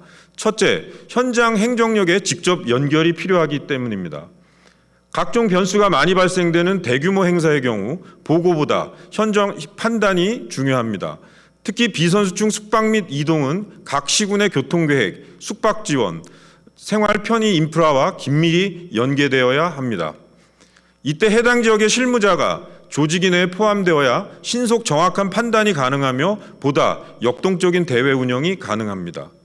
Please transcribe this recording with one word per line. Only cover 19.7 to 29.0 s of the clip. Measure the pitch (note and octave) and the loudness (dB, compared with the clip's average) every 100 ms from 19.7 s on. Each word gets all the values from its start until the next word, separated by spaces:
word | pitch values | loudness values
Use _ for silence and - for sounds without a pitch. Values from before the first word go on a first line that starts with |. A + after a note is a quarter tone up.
| C#3 B2+ F#2+ D#2 - - _ _ _ _ _ _ _ | -4 -4 -4 -6 -10 -20 _ _ _ _ _ _ _
이때 | C3 D3+ G#3+ | -8 0 2
해당 | A3 A#3+ A#3+ | 4 4 4
지역의 | A3+ G#3+ G#3+ | 4 4 2
실무자가 | A3+ B3+ B3 G3+ E3 G#2 D#2+ - - - | 2 0 2 2 2 0 -2 -8 -20 -8
조직위 | - D3+ F3 F#3 | -2 0 2 2
내에 | F3 F3+ | 2 0
포함되어야 | F3+ G#3+ G3+ F3+ D3+ C3+ C#3+ G3 - | 0 0 2 2 2 4 0 -4 -10
신속 | - A#3+ A#3+ A#3 | -6 -2 0 0
정확한 | A3+ D3+ F3+ F#3+ G3 | 0 0 2 0 -2
판단이 | A3 A#3 A3 G#3 | -2 0 2 2
가능하며 | D3+ B2+ C#3 C3+ B2+ F3 G#3 - - | 0 0 0 0 0 0 -2 -8 -4
보다 | C3+ C#3+ A#2 E2 - - | 0 2 2 0 -8 -4
역동적인 | A#2+ - F#3 F3+ F3+ F3 E3 | -4 0 -2 0 2 2 0
대회 | A#2+ C3+ | 0 2
운영이 | C3+ B2+ B2 E3+ F#3+ | 0 0 -2 -2 -4
가능합니다. | G2 G#2+ G#2 F#2+ | -4 -4 -4 -6